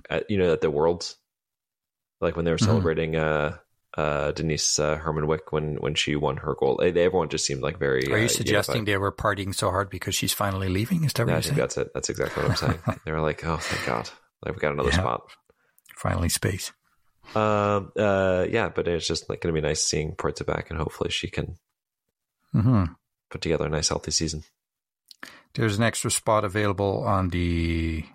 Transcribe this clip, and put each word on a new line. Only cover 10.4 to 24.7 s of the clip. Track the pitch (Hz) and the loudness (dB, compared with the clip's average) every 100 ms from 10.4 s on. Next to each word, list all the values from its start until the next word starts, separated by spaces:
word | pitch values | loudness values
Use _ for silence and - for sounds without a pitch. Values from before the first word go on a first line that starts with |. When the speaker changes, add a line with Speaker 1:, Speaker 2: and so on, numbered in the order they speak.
| 101 95 95 | -2 0 0
Speaker 2:
leaving? | 92 113 175 | 0 0 0
Is | 151 | 0
that | - 117 | 2 2
what | |
Speaker 1:
Yeah, | |
I | 80 | 2
Speaker 2:
you're | |
Speaker 1:
think | 76 69 | 2 0
Speaker 2:
saying? | |
Speaker 1:
that's | 64 - | 0 -2
it. | - 65 | -4 -4
That's | - | -4
exactly | - - - | -2 -2 0
what | 73 | 0
I'm | - | 2
saying. | - 82 - - | 0 0 -2 -4
Speaker 2:
<laughs> | - | -4
Speaker 1:
They | |
were | 78 | 0
like, | 78 73 | 0 -2
"Oh, | 80 76 | -2 -4
thank | - 90 - | -2 -4 -2
God. | 58 - - _ _ - | -2 -4 -12 _ _ -10
Like, | |
we | - | -2
got | 76 | -2
another | 71 64 | 0 2
Speaker 2:
Yeah. | 80 | 2
Speaker 1:
spot." | 65 58 - - _ _ _ _ - - | 0 -2 -6 -20 _ _ _ _ -20 -6
Speaker 2:
Finally | 95 90 85 | -2 0 0
space. | - 95 101 - - _ _ _ _ - | 0 0 -2 -6 -14 _ _ _ _ -6
Speaker 1:
Um, | 110 107 104 104 101 87 - | 0 2 2 2 0 -2 0
uh, | 107 98 95 92 90 | 2 4 4 2 2
yeah, | 113 90 | 0 0
but | - 87 | 0 0
it's | 85 - | 0 -2
just, | 80 - | -4 -4
like, | - | -4
gonna | 87 | -2
be | 80 | 0
nice | 76 78 | 0 0
seeing | - 78 78 - | 0 0 -2 -4
Preuß | 78 - 73 | -4 -4 -4
back, | 78 - | -4 -4
and | 78 | -4
hopefully | 78 - 82 | -4 -4 -4
she | - - | -4 -6
can | - 85 87 _ _ _ _ _ _ _ _ _ | -6 -6 -10 _ _ _ _ _ _ _ _ _
Speaker 2:
Mm-hmm. | 120 110 110 82 - _ _ _ | 2 4 4 2 -2 _ _ _
Speaker 1:
put | - | -6
together | - 76 73 | 0 0 0
a | |
nice, | 76 78 | 0 0
healthy | 80 - | -2 -2
season. | - 80 78 - _ _ | -2 -2 -4 -12 _ _